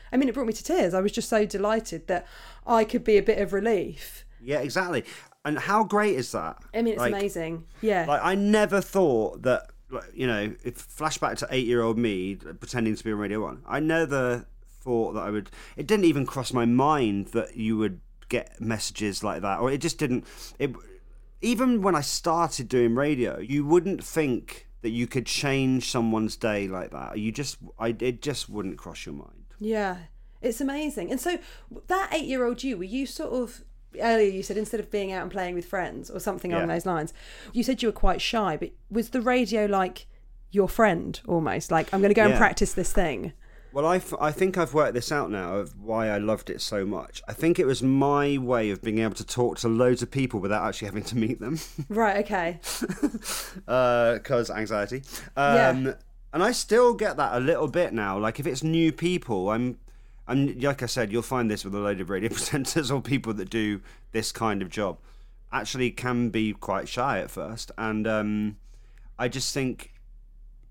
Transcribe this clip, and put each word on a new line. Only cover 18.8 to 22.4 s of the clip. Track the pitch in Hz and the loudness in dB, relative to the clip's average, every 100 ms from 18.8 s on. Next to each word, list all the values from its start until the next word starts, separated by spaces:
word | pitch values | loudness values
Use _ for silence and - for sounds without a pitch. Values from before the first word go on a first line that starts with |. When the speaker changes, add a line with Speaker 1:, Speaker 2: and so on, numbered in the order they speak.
| - - 107 95 | -4 -4 -4 -2
Speaker 2:
like | 107 82 | -4 -4
that, | 98 95 | -2 0
or | 123 | 0
it | 139 | 0
just | 165 - | -2 -2
didn't, | 151 123 - - - - | -2 -2 -4 -16 -16 -6
it, | 139 110 - 92 - - - - | -6 -6 -16 -20 -20 -20 -20 -4
even | 220 226 254 240 | -2 2 2 4
when | 190 160 | 4 2
I | |
started | 139 - 175 165 | 0 -2 0 2